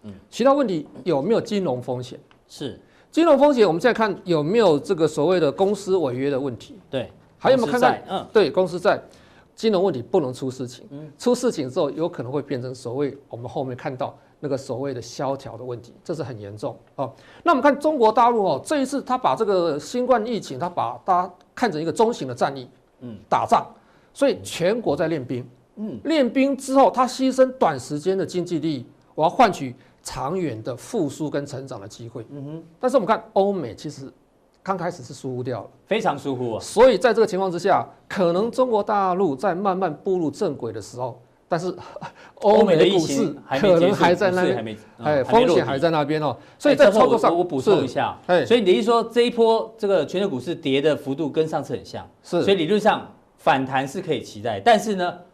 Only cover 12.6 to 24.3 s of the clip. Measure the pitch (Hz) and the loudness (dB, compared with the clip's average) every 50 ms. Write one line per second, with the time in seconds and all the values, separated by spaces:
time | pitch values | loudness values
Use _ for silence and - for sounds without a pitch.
12.6 | 123 127 135 127 - 117 117 135 147 135 - - _ _ - 117 120 120 - 165 | -6 -10 -12 -10 -10 -10 -6 -4 -4 -6 -6 -10 _ _ -14 -14 -12 -10 -8 -6
13.6 | 135 131 123 120 - 156 131 127 131 113 - - _ _ _ _ - 143 143 123 | -6 -6 -8 -8 -10 -10 -8 -6 -8 -8 -8 -14 _ _ _ _ -6 -6 -6 -6
14.6 | - - 123 117 139 139 135 123 110 - - - 143 135 139 135 - 113 107 110 | -6 -8 -8 -6 -6 -8 -8 -8 -12 -14 -10 -6 -4 -4 -4 -6 -10 -16 -16 -14
15.6 | 127 131 120 113 - - - - _ - 170 147 147 120 127 104 104 101 104 107 | -12 -12 -12 -12 -14 -20 -20 -20 _ -10 -8 -8 -8 -10 -10 -14 -14 -14 -12 -10
16.6 | - 135 - - _ _ _ - 139 123 - - - - - - _ 339 330 262 | -10 -10 -10 -10 _ _ _ -8 -8 -8 -8 -18 -20 -20 -20 -4 _ 2 2 4
17.6 | - 285 262 285 - 311 311 269 226 214 214 262 233 240 240 226 196 180 143 127 | 4 2 2 2 0 0 2 4 2 4 4 4 4 4 4 2 0 0 -2 -4
18.6 | - - 311 294 262 262 285 269 - - 254 254 254 - 131 - 226 202 202 185 | -2 -2 -2 -2 0 -2 -4 -6 -4 -4 -4 0 0 0 0 0 0 0 2 2
19.6 | 170 170 139 151 151 - - 240 247 247 262 233 208 240 240 185 - - 135 127 | 2 0 -2 -4 -6 -6 -6 -4 2 2 2 2 2 -2 -6 -6 -6 -8 -8 -8
20.6 | 160 180 175 143 113 117 123 - _ - 185 175 180 190 - _ _ _ _ - | -8 -6 -4 -4 -4 -4 -6 -8 _ 0 0 0 0 -2 -10 _ _ _ _ -4
21.6 | 254 226 156 151 165 165 156 - 214 226 - - 143 131 120 - 196 151 139 139 | -2 -2 -2 -2 -4 -4 2 2 2 2 2 -4 -8 -10 -4 -2 -2 -2 -2 -8
22.6 | 123 - _ _ _ _ _ _ 127 123 110 95 - _ 147 127 110 - 226 165 | -14 -18 _ _ _ _ _ _ -16 -16 -16 -16 -4 _ 0 0 2 2 2 2
23.6 | - - - - _ _ _ _ _ _ _ - 277 277 | 2 -2 -16 -20 _ _ _ _ _ _ _ 0 0 0